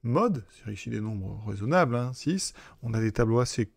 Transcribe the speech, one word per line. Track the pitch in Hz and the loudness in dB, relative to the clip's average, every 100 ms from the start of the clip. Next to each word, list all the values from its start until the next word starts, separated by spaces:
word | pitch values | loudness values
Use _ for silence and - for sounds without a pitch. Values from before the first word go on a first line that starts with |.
modes, | 120 135 233 147 98 | 0 2 2 0 -6
c'est | - 107 | -14 -12
ici | 107 - | -10 -6
des | 110 | -4
nombres | 107 107 95 101 107 | -4 -4 -6 -8 -8
raisonnables, | 101 107 175 151 120 | -4 2 4 4 2
hein, | 123 | -2
six, | 127 - 185 - - - - | -4 -2 -2 -4 -10 -20 -12
on | 120 113 | -4 0
a | |
des | 110 | 0
tableaux | 104 113 117 | 2 4 4
assez | 123 - 110 | 2 0 -2